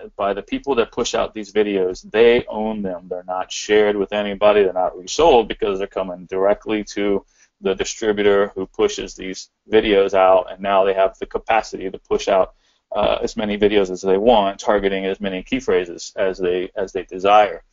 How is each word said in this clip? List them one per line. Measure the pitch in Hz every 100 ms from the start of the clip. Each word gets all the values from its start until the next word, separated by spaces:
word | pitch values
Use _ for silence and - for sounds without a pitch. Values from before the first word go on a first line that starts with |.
| 107 -
by | 101
the | 101
people | 101 131 135
that | 123 107
push | - 117
out | 110 101
these | 110 101
videos, | 107 104 98 92 90 101
they | 107 117 123 120
own | 110 107 110
them. | 98 87 90
They're | 90
not | 90 92 92
shared | - - 104 104 104
with | 95
anybody. | 104 104 98 104 104
They're | 95
not | 87 - 90
resold | 92 - 165 127 107
because | - 107 95
they're | 98
coming | - 95 87 90
directly | 95 98 101 - 110 101 -
to | 101 98 - _ _ _
the | 98
distributor | 95 95 - 110 104 101 101 101
who | 98 95
pushes | - 104 - 101
these | - 95 95 - _ -
videos | 110 110 98 98
out, | 95 92 95 90
and | 92
now | 98 98
they | 98
have | 95 95 -
the | -
capacity | 107 - 113 - - 95
to | -
push | - 104 -
out, | 95 92 _ _ _ -
uh, | 104 104 107
as | 120 -
many | 107 104
videos | 104 104 95
as | 90
they | 95 95
want, | 110 117 98 101
targeting | - 104 98 95
as | 95 95
many | 98 92
key | 90 131
phrases | 123 92 90 85 - -
as | 95 92
they, | 90 90 90
as | - 95
they | 95
desire. | 90 92 95 107 104 82 _